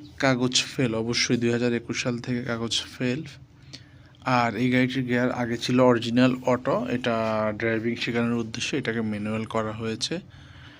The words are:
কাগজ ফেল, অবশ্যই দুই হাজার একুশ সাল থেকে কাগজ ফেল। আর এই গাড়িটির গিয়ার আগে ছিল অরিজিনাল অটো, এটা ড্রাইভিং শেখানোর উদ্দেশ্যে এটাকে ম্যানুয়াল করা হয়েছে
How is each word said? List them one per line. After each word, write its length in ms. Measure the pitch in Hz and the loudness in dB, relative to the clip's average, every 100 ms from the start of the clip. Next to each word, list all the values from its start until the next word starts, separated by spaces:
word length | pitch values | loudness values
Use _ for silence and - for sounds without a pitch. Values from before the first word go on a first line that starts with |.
| - - | -6 -2
কাগজ 300 | 135 123 127 - - | 2 2 2 0 -2
ফেল, 200 | - 127 110 | 0 0 0
অবশ্যই 360 | 113 117 - 120 | -2 0 0 2
দুই 80 | 120 117 | 2 2
হাজার 160 | 123 117 | 2 0
একুশ 160 | - 123 | -2 -4
সাল 120 | 127 120 131 | -4 -4 -4
থেকে 140 | 123 123 | -4 -4
কাগজ 240 | 117 117 - - | -4 -2 -4 -6
ফেল। 260 | - 127 127 165 - - - - - - - - - - 123 | -4 -2 -2 -6 -14 -20 -20 -20 -20 -20 -20 -20 -8 0 2
আর 120 | 117 104 | 4 2
এই 60 | 127 | 2
গাড়িটির 300 | 127 127 131 123 | 4 2 0 0
গিয়ার 220 | 120 123 - | 0 0 0
আগে 140 | 120 120 | -2 -2
ছিল 140 | - 127 127 | 0 6 6
অরিজিনাল 420 | 120 117 120 127 - - | 6 4 4 4 4 0
অটো, 240 | 123 135 185 247 123 | 0 2 -2 -2 -2
এটা 180 | 123 113 110 110 107 104 | 0 0 0 0 0 -2
ড্রাইভিং 340 | 113 113 117 113 | -2 0 -2 -4
শেখানোর 340 | - 117 117 117 | -2 0 0 0
উদ্দেশ্যে 300 | 113 117 - 151 | -4 -6 -4 -4
এটাকে 200 | 123 113 110 | -2 -2 -2
ম্যানুয়াল 340 | 104 104 110 110 | -4 -4 -4 -4
করা 180 | 113 107 107 | -2 -4 -4
হয়েছে 360 | 113 110 - 165 - - - - - | -6 -4 -4 -6 -10 -18 -20 -20 -20